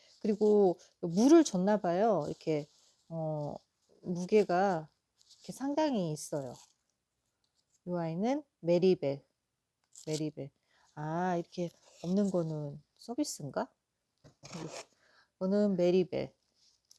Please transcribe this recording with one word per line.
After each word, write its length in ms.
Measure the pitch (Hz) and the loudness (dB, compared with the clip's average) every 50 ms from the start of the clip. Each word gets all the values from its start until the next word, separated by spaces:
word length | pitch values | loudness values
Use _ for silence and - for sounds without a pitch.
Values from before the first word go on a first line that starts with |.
| _ _ _ _ | _ _ _ _
그리고 560 | - 214 208 208 214 208 208 208 202 185 170 - - _ _ _ | -2 -2 0 2 4 4 6 6 6 4 2 0 -6 _ _ _
물을 440 | - 170 165 196 233 285 330 339 294 | -8 -2 2 4 6 8 8 8 8
줬나 320 | - - 180 185 202 214 | 6 2 0 0 0 0
봐요. 480 | 202 - 175 170 180 214 233 202 156 147 | 0 0 -2 0 2 2 2 2 0 -2
이렇게, 420 | 147 156 - - 165 156 147 151 - _ _ _ _ _ _ _ - | -4 -6 -6 -4 -2 -2 -2 -4 -8 _ _ _ _ _ _ _ -12
어, 460 | 165 165 160 156 156 151 - - - - _ _ _ _ _ _ _ _ - | -10 -8 -6 -6 -6 -6 -6 -8 -10 -12 _ _ _ _ _ _ _ _ -10
무게가 880 | 175 180 175 180 180 214 214 190 - 175 180 196 202 180 160 156 - _ _ _ _ _ _ _ _ - | -8 -6 -6 -2 2 2 2 2 2 2 0 2 0 0 -2 -6 -10 _ _ _ _ _ _ _ _ -20
이렇게 160 | _ - - - | _ -18 -16 -12
상당히 580 | - 254 285 294 311 311 294 262 208 175 160 | -8 -6 -4 -2 0 0 0 0 -2 -2 -4
있어요. 420 | 151 151 - - 165 147 135 123 123 - - _ _ _ _ _ _ _ _ _ _ _ _ _ _ _ _ _ _ _ _ _ _ _ _ | -4 -6 -8 -8 -8 -8 -8 -8 -12 -16 -20 _ _ _ _ _ _ _ _ _ _ _ _ _ _ _ _ _ _ _ _ _ _ _ _
이 100 | 180 175 | -8 -6
아이는 480 | 175 165 160 160 175 208 240 277 302 294 _ _ _ | -4 -4 -4 -4 -4 -2 -2 -2 -4 -6 _ _ _
메리벨, 680 | - 165 175 175 175 185 180 - 147 139 139 139 - _ _ _ _ _ _ _ _ _ _ _ _ _ _ - - | 0 2 2 4 4 4 4 2 0 -4 -6 -6 -10 _ _ _ _ _ _ _ _ _ _ _ _ _ _ -14 -8
메리벨. 460 | 156 156 151 156 151 - 143 139 139 - _ _ _ _ _ _ _ _ | -6 -6 -4 -4 -6 -8 -10 -14 -14 -16 _ _ _ _ _ _ _ _
아, 420 | 151 151 156 160 170 180 185 175 | -12 -8 -6 -4 -4 -2 -2 -2
이렇게 340 | 175 170 - - 185 175 170 - _ _ - - - - | -4 -4 -6 -8 -8 -8 -8 -10 _ _ -20 -18 -10 -6
없는 300 | 170 185 202 208 196 185 | -2 0 0 0 0 0
거는 500 | 175 165 160 156 151 151 143 143 147 - _ _ _ | -2 -2 -4 -6 -8 -8 -10 -12 -14 -20 _ _ _
서비스인가? 720 | - - 240 - 294 - - - - 131 - - 254 - _ _ _ _ _ _ _ _ _ _ _ - - _ - - - 160 160 - - - - _ _ _ _ _ _ _ _ _ _ | -14 -10 -6 -6 -6 -6 -8 -10 -12 -8 -6 -6 -6 -6 _ _ _ _ _ _ _ _ _ _ _ -20 -20 _ -20 -18 -14 -14 -12 -12 -14 -16 -18 _ _ _ _ _ _ _ _ _ _
이거는 400 | - 185 190 202 208 208 202 190 | -6 -4 0 2 2 2 2 2
메리벨. 560 | 175 175 180 180 190 175 - - 135 135 - - _ _ _ _ _ _ _ _ _ _ _ _ | 2 2 4 4 2 2 0 -2 -6 -6 -6 -10 _ _ _ _ _ _ _ _ _ _ _ _